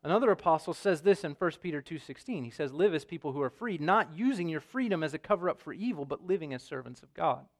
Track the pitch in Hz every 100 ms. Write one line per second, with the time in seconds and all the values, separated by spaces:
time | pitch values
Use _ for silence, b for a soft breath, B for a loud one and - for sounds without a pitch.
0 | 143 196 247 190 180 160 - 165 196 165
1 | 180 190 160 143 175 - 180 147 139 160
2 | - 139 - 208 120 - 147 143 202 156
3 | - 170 147 135 135 - 233 175 151 208
4 | 202 160 247 240 170 156 - 254 247 175
5 | 156 151 - 202 180 - - 160 233 175
6 | 139 139 180 190 156 127 - 139 120 123
7 | - - 151 127 135